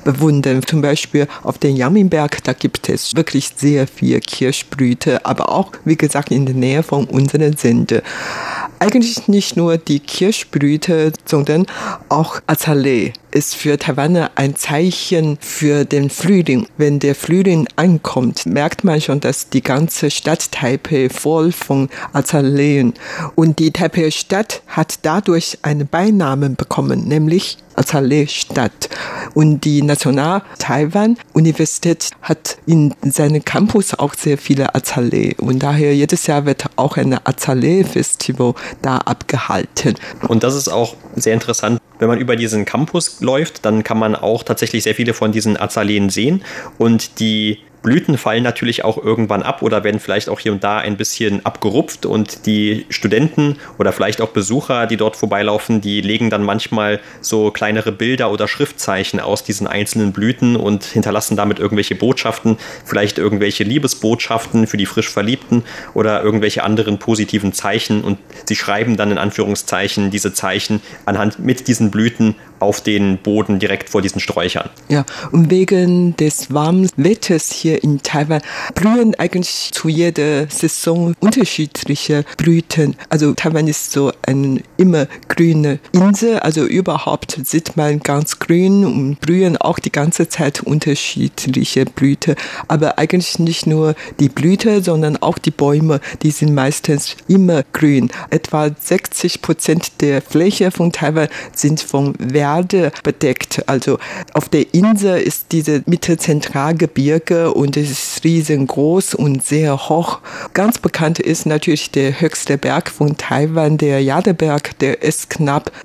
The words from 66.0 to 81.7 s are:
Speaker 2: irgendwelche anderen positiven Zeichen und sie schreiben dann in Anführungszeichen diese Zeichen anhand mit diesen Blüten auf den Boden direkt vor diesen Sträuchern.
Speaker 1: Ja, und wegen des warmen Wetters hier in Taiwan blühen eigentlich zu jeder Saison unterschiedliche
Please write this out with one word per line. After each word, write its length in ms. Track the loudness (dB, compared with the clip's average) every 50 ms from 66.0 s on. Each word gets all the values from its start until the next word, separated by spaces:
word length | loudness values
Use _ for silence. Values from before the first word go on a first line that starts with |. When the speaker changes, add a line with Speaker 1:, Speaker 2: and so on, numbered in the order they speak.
| 0 0 0 0 0
Speaker 2:
irgendwelche 400 | 2 2 2 0 0 0 -2 0
anderen 340 | 0 0 0 0 0 -2
positiven 560 | -2 0 -2 0 0 0 -2 -2 -2 -2 -2 -4
Zeichen 500 | -2 -4 -2 -2 -2 -2 -2 -2 -2 0
und 140 | -2 -4 -6 -8 -20 -20 -12 -6
sie 80 | -6 -4
schreiben 420 | -4 -2 -2 -2 0 0 0 0
dann 140 | 0 0 0
in 80 | 0 0
Anführungszeichen 920 | -2 -2 -2 -2 -2 -2 -2 -4 -4 -4 -4 -2 -2 -2 -2 -2 -2 -2
diese 240 | -2 -2 -4 -2 -4
Zeichen 480 | -2 -4 -2 -2 -2 -2 -2 -4 -4 -4 -8 -16 -8 -4
anhand 320 | -2 0 0 0 -2 -2
mit 300 | -2 -2 -2 -2 0 0
diesen 240 | 0 0 2 2 0
Blüten 420 | 2 2 0 0 0 0 0 0 0 -4 -12 -14 -6
auf 240 | -2 0 0 0 0
den 360 | -2 -2 0 2 2 0 0
Boden 420 | 0 0 0 0 0 0 0 0 0
direkt 300 | 0 -2 -2 -4 -4 -2
vor 120 | -2 -2
diesen 200 | -2 -2 -4 -6
Sträuchern. 480 | -6 -4 -2 -2 -2 -2 -2 -4 -6 -8 -12 -14 -4
Speaker 1:
Ja, 180 | -2 -2 -2 -2 -4 -8 -14 -8 0
und 200 | 2 4 4 4
wegen 640 | 4 2 4 4 2 2 4 4 4 4 2 2 2
des 360 | 0 0 0 0 -4 -6 -2
warmen 380 | -2 0 2 2 4 4 2 2 2
Wetters 560 | 2 2 2 2 2 0 0 0 0 0 -4
hier 320 | -8 -2 0 0 0 2 2
in 180 | 0 0 0
Taiwan 400 | -2 -2 -2 -2 0 0 0 -2 -2 -6 -12 -10 -10 -8 -4
blühen 400 | 0 2 4 4 4 4 2 2
eigentlich 560 | 2 -2 -2 0 -2 -4 -4 -6 -8 -8 -8 -8
zu 160 | -4 -2 0
jeder 600 | 2 2 2 2 2 0 0 0 0 0 -2 -2
Saison 640 | -4 -2 -2 -2 -2 -2 -2 0 0 2 2 0 0 2
unterschiedliche 1040 | 2 2 4 4 2 0 0 -4 -4 -4